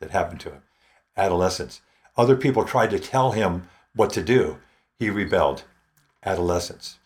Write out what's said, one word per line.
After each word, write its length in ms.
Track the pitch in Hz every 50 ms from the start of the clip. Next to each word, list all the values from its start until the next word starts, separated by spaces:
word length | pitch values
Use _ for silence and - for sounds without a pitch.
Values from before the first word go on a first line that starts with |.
that 100 | 82 78
happened 300 | - 95 87 - - -
to 100 | - -
him. 120 | 71 69 _ _ _ _ _ _ _ _ _ _ _
Adolescence. 640 | - 98 98 90 87 90 92 90 - 67 65 - - _ _ _ _ _ _ _
Other 200 | - 120 127 135
people 280 | 131 - 139 127 110 104
tried 260 | - - 123 110 107
to 80 | 101 87
tell 340 | - - - 131 131 131 104
him 360 | 107 107 92 87 90 87 - - _ _ _ _
what 180 | 113 107 98 -
to 100 | 107 85
do. 360 | 110 123 127 - - - - - _ _ _ _ _ _ _
He 100 | 117 104
rebelled. 560 | 98 104 98 - 101 90 78 69 78 - - - _ _ _ _ _ _ _ _ _ _ -
Adolescence. 760 | 98 92 90 87 87 87 90 - - - - - - - - _